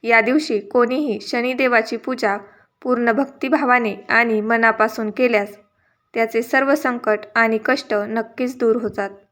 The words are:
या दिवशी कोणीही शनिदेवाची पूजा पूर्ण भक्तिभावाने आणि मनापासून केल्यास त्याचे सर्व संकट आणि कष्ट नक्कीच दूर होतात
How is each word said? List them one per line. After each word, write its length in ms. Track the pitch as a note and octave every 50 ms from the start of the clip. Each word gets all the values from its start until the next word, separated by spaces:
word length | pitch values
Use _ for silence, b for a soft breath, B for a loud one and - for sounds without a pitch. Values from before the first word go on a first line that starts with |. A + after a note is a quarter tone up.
| -
या 180 | A3+ A#3 A3+
दिवशी 380 | A3 A3 B3+ D4+ D4+ - A#3 G#3
कोणीही 640 | G3 - - B3+ A#3+ A#3 B3+ C#4 D4+ C#4+ G#3 -
शनिदेवाची 760 | - - - B3 A#3+ B3 B3+ B3 C4 B3+ A#3+ A3+ A3 A3 -
पूजा 400 | E4+ - - B3+ B3+ - G#3 G3 G#3+ G#3 B B B B B B _ -
पूर्ण 300 | B3 B3 A#3 A#3+ A#3 A3+
भक्तिभावाने 840 | A3 C#4 C4+ - - - C4+ C4 D4 C#4+ B3 B3 B3 A#3 G#3+ G3 - - -
आणि 320 | - A3+ A#3+ A#3 A3 G#3+
मनापासून 720 | G#3 A3 A#3 A3+ A3+ A3+ A3 - G#3+ A3+ A3+ - A3+ G#3+
केल्यास 380 | G#3 - B3+ B3 A#3 G#3 G3+ G3+ - - _ _ _ _ _ _ _ _ _ _ _
त्याचे 280 | A#3 A3+ A3 - A3+ A#3+
सर्व 320 | - - C4 C4+ C4+ C#4
संकट 440 | C#4+ - C4 B3 A#3+ - - G#3 G#3 G#3+ - -
आणि 240 | A3+ A3+ A3+ A3 A3 A3
कष्ट 300 | - C4 C#4+ - - A#3
नक्कीच 640 | G#3 G3+ G#3+ G#3+ A#3 A3 A3+ - - B3+ B3 B3+ -
दूर 180 | B3 A3+ A3
होतात 340 | A#3+ A3+ G#3+ - - G3+ G3 G3 - _ _